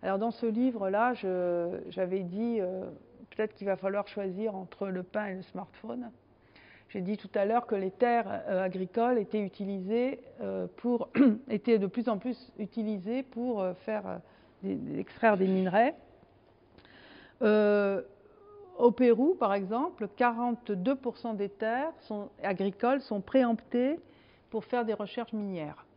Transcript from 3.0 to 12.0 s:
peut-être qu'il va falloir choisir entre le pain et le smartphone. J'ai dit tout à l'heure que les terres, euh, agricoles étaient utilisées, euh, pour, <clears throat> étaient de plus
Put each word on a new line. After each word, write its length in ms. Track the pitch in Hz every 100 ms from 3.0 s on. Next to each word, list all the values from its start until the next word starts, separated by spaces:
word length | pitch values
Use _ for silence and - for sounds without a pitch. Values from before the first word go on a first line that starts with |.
| - - -
peut-être 240 | - 214
qu'il 140 | - 196
va 100 | 190
falloir 300 | 190 202 196
choisir 480 | - 196 185 220 196
entre 320 | 180 - 196
le 160 | 185
pain 240 | 180 214 202
et 80 | 185
le 80 |
smartphone. 680 | 190 - 185 - 220 233 240 - _ _ _ - - - _
J'ai 120 | 208
dit 160 | 180 208
tout 140 | 196
à 120 | 214 202
l'heure 200 | 233 240
que 80 |
les 160 | 208 190
terres, 540 | - 247 233 208 202 -
euh, 160 | 185
agricoles 540 | 190 185 185 - 233 247
étaient 220 | 196 214
utilisées, 800 | 202 - 196 196 185 233 247 269 - -
euh, 260 | 202 190 180 -
pour, 320 | 240 240 - - 269
<clears throat> 200 | 214 -
étaient 300 | 220 - 220
de 80 | 196
plus 200 | 240